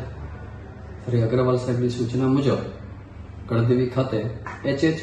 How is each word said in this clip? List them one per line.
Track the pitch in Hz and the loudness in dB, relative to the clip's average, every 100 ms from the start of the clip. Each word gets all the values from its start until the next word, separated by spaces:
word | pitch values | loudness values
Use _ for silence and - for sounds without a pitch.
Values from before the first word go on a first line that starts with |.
| - - - - - - - - - - - | -4 -10 -12 -12 -12 -14 -14 -14 -14 -10 0
શ્રી | 120 | 2
અગ્રવાલ | 113 123 127 123 | 4 4 4 2
સાહેબની | 127 120 123 | 2 0 0
સૂચના | 120 113 123 131 | 0 0 2 4
મુજબ | 135 135 101 - - - - - - - - - | 4 4 2 -2 -8 -12 -14 -14 -14 -14 -14 -2
ગણદેવી | 117 117 123 127 | 2 4 4 4
ખાતે | - 107 107 104 - - - 135 | 2 2 0 -2 -6 -10 -6 -2
એચ | 143 | 2
એચ | 165 156 | 2 2